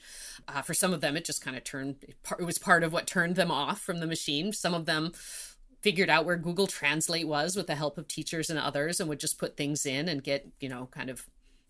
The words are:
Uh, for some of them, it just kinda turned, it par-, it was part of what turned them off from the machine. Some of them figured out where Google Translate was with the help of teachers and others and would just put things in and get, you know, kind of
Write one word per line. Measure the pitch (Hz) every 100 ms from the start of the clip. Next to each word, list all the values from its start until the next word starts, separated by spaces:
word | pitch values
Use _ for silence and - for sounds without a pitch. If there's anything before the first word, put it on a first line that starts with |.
| - - - - -
Uh, | 139
for | 135
some | 165 185
of | 170
them, | 147 151
it | -
just | -
kinda | - 127
turned, | - 139 135 135
it | - -
par-, | - -
it |
was | 170 156
part | - 170
of | 165
what | 165 -
turned | 190 170 180
them | 175
off | 139 139 196
from | - 170
the | 160
machine. | 160 - 143 190
Some | 214 175
of | 170 156
them | 156 165 - - - - - - -
figured | 208 180 175
out | 156 165
where | 175
Google | 170 170 190
Translate | - 143 151 160 170 160
was | 147 160 196
with | 175
the | 151
help | 151 160
of | 151
teachers | - 151 170 151
and | 156
others | 131 143 151 -
and | 170
would | 147
just | - -
put | 175 -
things | 143 147 143
in | 131 170
and | 147
get, | 135 139 - -
you | 135
know, | 127 127
kind | 151 127
of | 123 - - _ _